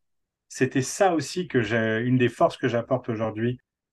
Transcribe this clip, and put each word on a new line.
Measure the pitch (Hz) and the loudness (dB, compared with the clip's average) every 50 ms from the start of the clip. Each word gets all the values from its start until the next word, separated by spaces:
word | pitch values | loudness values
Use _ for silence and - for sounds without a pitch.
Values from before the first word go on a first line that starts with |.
| _ _ _ _ _ _ _ _ _ - | _ _ _ _ _ _ _ _ _ -12
c'était | - - 131 127 - 139 | -4 -2 -2 0 0 0
ça | 127 - - - 202 185 170 | -2 -2 0 2 2 2 2
aussi | 156 - - - 180 180 - | 2 -2 -4 -6 -6 -4 -2
que | - 127 | 0 0
j'ai, | 113 101 117 117 110 113 110 110 | 0 0 0 0 0 0 0 0
une | 120 127 127 127 | 0 2 2 4
des | 123 117 | 2 2
forces | - - - 92 - - | 2 2 0 0 0 0
que | - 123 | -2 -2
j'apporte | 113 117 113 - 131 123 - - | 0 0 -2 -2 -4 -4 -2 -4
aujourd'hui | 113 107 113 110 104 107 113 120 127 123 _ _ _ _ _ _ | -6 -4 -4 -4 -4 -2 -2 -2 -2 -4 _ _ _ _ _ _